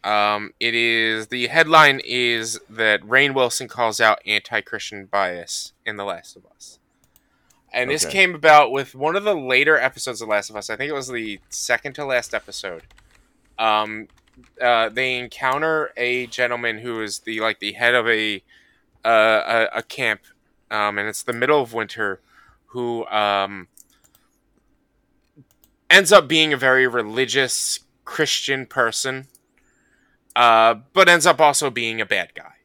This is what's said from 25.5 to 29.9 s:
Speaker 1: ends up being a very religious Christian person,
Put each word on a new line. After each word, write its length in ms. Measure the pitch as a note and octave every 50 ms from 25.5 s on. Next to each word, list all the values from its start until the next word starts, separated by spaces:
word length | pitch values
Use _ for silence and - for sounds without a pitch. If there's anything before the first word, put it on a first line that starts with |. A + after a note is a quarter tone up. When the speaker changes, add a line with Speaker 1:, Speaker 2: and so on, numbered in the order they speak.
| _ _ _ _ _ _ _ _
Speaker 1:
ends 220 | E3+ F#3+ G3 -
up 160 | G#3+ G3 D#3+ B2+
being 240 | D#3 D#3+ D#3 D#3
a 40 | D3
very 300 | B2+ B2+ C3 B2+ C3 C3
religious 960 | B2+ A#2 B2 A2 G#2 A2 B2 C3 A#2 G#2+ C#3 C3+ B2 - - - - - - _ _ _ _ _
Christian 600 | - - - D#3 C#3 - - - - C#3 C3+ C3
person, 600 | _ - C3+ A#2+ A2+ A2+ - - C#3 C3 C3 C3 _ _ _ _ _ _ _ _ _ _ _ _ _